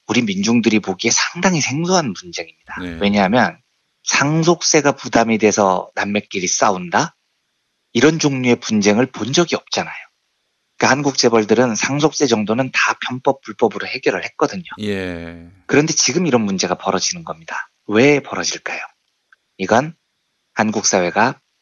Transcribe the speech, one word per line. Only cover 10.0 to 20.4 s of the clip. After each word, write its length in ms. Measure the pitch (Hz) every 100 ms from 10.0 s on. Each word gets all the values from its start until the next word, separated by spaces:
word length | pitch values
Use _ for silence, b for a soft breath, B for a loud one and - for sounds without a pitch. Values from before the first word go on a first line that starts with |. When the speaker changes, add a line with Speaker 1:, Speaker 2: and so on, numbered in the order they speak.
| - _ _ _ _ _ _ -
Speaker 1:
그러니까 140 | 117
한국 260 | 135 143 131
재벌들은 580 | 123 113 104 110 123
상속세 520 | 107 - 143 151 - 139
정도는 440 | 110 104 113 131
다 260 | - - -
편법, 400 | - 127 - 135
불법으로 440 | 110 107 110 101 -
해결을 380 | - 151 95
했거든요. 400 | 85 - 147 98 85 -
Speaker 2:
예. 640 | 104 98 92 85 85 85 85 _ -
Speaker 1:
그런데 280 | 139 156
지금 320 | - - 123 175
이런 160 | 123
문제가 320 | 101 92 90
벌어지는 500 | 90 95 92 - 90
겁니다. 460 | 82 - - - - _ -
왜 340 | 107 143 143
벌어질까요? 600 | - 92 87 - - - - _ _ _ _ _ _ -
이건 380 | 92 110 156 - _ _ _ _